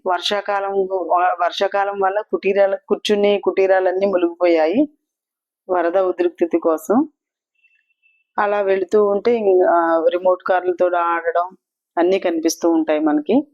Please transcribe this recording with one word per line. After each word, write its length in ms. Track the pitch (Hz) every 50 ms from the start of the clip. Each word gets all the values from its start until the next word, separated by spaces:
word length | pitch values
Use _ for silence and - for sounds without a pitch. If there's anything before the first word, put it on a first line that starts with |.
| -
వర్షాకాలం, 640 | 185 180 175 - - 208 202 - - 202 196 196 196 196 196 190 185 190 185 170 165 175 175 180 180 180 175
వర్షాకాలం 580 | 175 165 165 - 196 190 202 202 196 202 202 202
వల్ల 200 | 190 190 196 214
కుటీరాల, 540 | 214 - - 170 - 190 196 202 196 196 196
కూర్చునే 640 | 190 _ - 208 - - - 214 202 202 208 202 190
కుటీరాలన్నీ 680 | - 190 175 196 190 185 190 190 185 180 185 185 196
మునిగిపోయాయి 840 | 202 190 180 175 170 170 - 180 175 170 160 156 160 190 254 302 - _ _ _ _ _ _ _ _ _ _ _ _ _ _ _ -
వరద 280 | 185 180 165 170 175 196
ఉధృతి 600 | 190 185 175 - 175 175 - - 175 165 - 170
కోసం. 500 | - 170 160 156 - - 202 254 311 294 _ _ _ _ _ _ _ _ _ _ _ _ _ _ _ _ _ _ _ _ _ _ _ _ - 214
అలా 220 | 208 202 208 208
వెళుతూ 460 | 202 196 196 190 185 - - 214 208
ఉంటే 300 | 202 202 202 202 233 240
ఇం-, 320 | 233 214 196 185 180 180 -
ఆ, 360 | 170 170 165 165 165 165 160 170
రిమోట్ 300 | 170 175 185 185 180 180
కార్లతో 540 | - - 185 180 180 180 175 170 180 180 180
ఆడడం 600 | 175 170 170 170 170 165 170 165 170 175 185 190 _ _ _ _ _ _ _ - 175
అన్నీ 200 | 170 180 190 190
కనిపిస్తూ 520 | 190 185 170 160 156 165 160 - - 170
ఉంటాయి 300 | 165 160 156 156 156 151
మనకి. 460 | 156 151 151 151 147 - 214 277 302 -